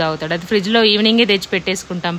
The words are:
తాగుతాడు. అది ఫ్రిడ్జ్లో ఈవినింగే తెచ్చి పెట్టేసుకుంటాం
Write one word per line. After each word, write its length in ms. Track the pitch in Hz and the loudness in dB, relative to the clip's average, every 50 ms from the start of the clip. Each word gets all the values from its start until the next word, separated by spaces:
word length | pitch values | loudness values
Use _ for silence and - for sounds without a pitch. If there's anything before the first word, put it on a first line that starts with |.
| 165 | -2
తాగుతాడు. 300 | 160 156 151 160 156 165 175 | -2 -2 -4 -4 -4 -4 -4
అది 80 | 175 185 | -4 -2
ఫ్రిడ్జ్లో 280 | 226 208 180 202 220 233 226 214 208 | -2 0 0 2 2 4 4 4 4
ఈవినింగే 320 | 208 220 220 226 233 233 202 | 4 4 2 4 4 4 2
తెచ్చి 180 | 202 190 185 - - | 2 0 0 -2 -4
పెట్టేసుకుంటాం 600 | 185 - 196 185 180 - - 180 180 165 175 170 | -4 -2 -4 -4 -6 -6 -8 -8 -6 -4 -4 -6